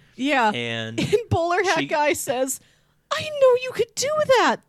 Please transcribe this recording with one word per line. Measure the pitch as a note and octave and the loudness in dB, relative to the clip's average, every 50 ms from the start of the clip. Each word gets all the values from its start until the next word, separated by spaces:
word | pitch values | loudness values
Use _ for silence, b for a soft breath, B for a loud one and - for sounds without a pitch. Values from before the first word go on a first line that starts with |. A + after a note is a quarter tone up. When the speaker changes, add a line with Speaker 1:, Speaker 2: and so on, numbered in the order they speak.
| _ _ _ | _ _ _
Speaker 1:
Yeah. | - C4 D4 D4 C4 A3 G#3+ | -6 -4 -2 0 2 2 0
Speaker 2:
And | - A#2+ A#2+ A#2 A#2 A2+ A2 A2+ A2+ - | 0 -2 -4 -4 -4 -6 -6 -6 -6 -6
Speaker 1:
<laughs> | |
And | - - G#4 A#4+ A4 - | -2 0 0 0 0 0
Bowler | - E4+ E4 F4 F4 G4 F4+ | -2 0 0 0 0 0 0
Hat | G4 D#4+ D#4+ | 0 0 0
Speaker 2:
she | C#4 | -2
Speaker 1:
Guy | - E4 D4 D4 D4+ | -2 0 0 0 0
says, | F4 - - D4 A#3+ B3+ C4+ C4+ - - _ _ _ _ _ _ _ _ _ - | 0 -2 -4 -4 -2 -2 -2 -4 -6 -10 _ _ _ _ _ _ _ _ _ -8
"I | - D#5 | -6 -6
know | D#5 D5+ D5+ C#5+ C5+ B4+ B4 B4+ | -6 -6 0 4 4 6 6 4
you | B4+ B4+ | 0 -2
could | - - A#4+ A#4+ - | -4 -4 -4 -4 -4
do | - B4 D5 D#5 D5+ D5 C#5 C5 A4 | -4 -4 -2 0 0 2 4 4 4
that. | F4 C4 G#3+ - - | 4 2 2 -2 -2